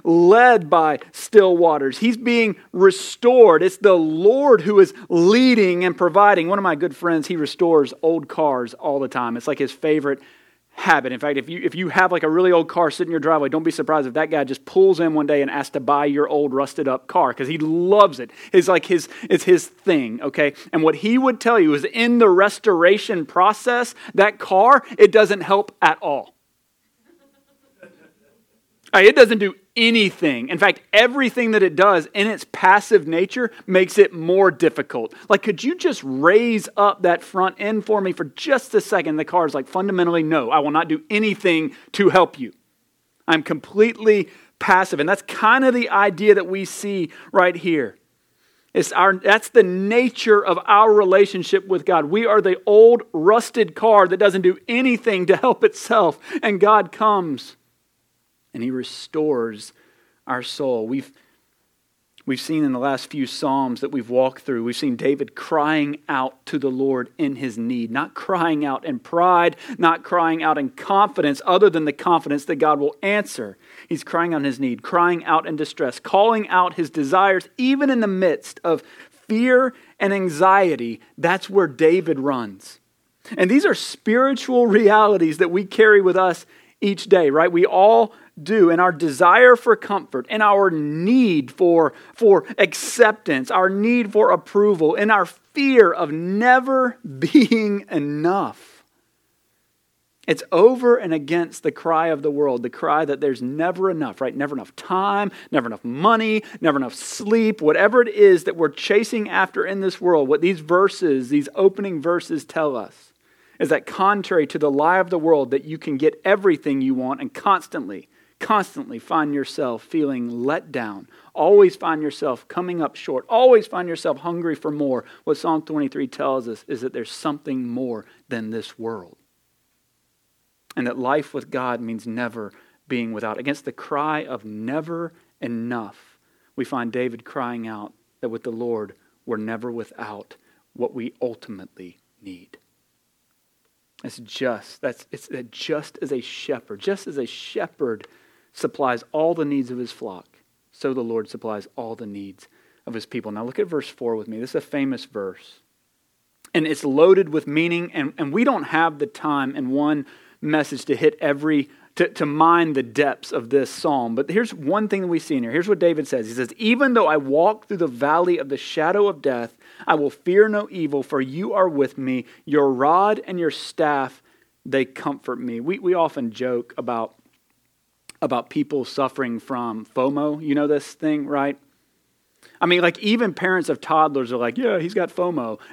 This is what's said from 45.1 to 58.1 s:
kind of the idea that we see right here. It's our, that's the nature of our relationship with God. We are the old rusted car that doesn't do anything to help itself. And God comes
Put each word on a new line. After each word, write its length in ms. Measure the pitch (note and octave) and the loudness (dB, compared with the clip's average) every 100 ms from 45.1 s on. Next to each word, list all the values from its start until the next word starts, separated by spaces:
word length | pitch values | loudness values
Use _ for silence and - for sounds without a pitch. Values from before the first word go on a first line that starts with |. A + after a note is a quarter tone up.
| G3 | -2
kind 420 | - - A3 B3+ | -4 -2 2 4
of 100 | C4 | 4
the 160 | A#3+ A#3 | 0 0
idea 460 | G3 G3+ E3+ G#3 G3+ | 0 0 2 4 4
that 120 | F3+ | 2
we 180 | F#3+ F#3 | -6 -8
see 460 | - G3+ G3 E3 - - | -10 -6 -6 -6 -10 -2
right 240 | G3 F3+ F3 | 2 2 0
here. 420 | F3+ D#3 A2+ - _ _ _ _ _ _ _ | -2 -2 -4 -10 _ _ _ _ _ _ _
It's 180 | - D#3 | -4 -2
our, 240 | - F#3+ F#3 | 2 2 2
that's 320 | G3 G#3+ - | 2 2 4
the 140 | A#3+ | 4
nature 800 | F#3 F3+ G3 A#3 B3 - A3+ G#3 | 4 0 0 0 0 -2 2 2
of 160 | G3 F3 - | 2 -2 4
our 280 | G#3 A3 | 6 6
relationship 720 | G#3 F#3+ F#3+ G3+ F#3+ E3 A#3 F#3+ | 6 6 4 4 0 -2 -2 0
with 200 | F#3 - | -2 2
God. 200 | F3 D3 | 0 2
We 200 | G3+ A3+ | 0 2
are 160 | G#3 | 2
the 200 | F#3+ F#3 - | 2 0 4
old 380 | G#3 A3+ A#3+ - | 8 8 6 0
rusted 600 | D#3+ E3+ A3+ A3+ B3 F#3 | 0 4 4 2 -2 -2
car 320 | - A3 G#3 F#3 | 0 4 6 4
that 80 | F3+ | 4
doesn't 240 | G3+ F#3+ | 2 4
do 160 | F3+ F#3 - | 0 0 -4
anything 600 | A#3+ C4 A#3 A#3 F#3+ F3+ | -2 0 0 0 0 2
to 100 | F3+ | 2
help 260 | B3+ - | 2 2
itself. 560 | A3 - - A#3 E3+ - - E4+ | 0 0 0 2 2 0 -8 -6
And 160 | - G3 | -4 2
God 320 | G#3 G#3+ F3+ | 4 4 2
comes 640 | - G#3+ G#3 E3+ C3 - _ _ _ _ _ _ | -2 0 0 -4 -8 -12 _ _ _ _ _ _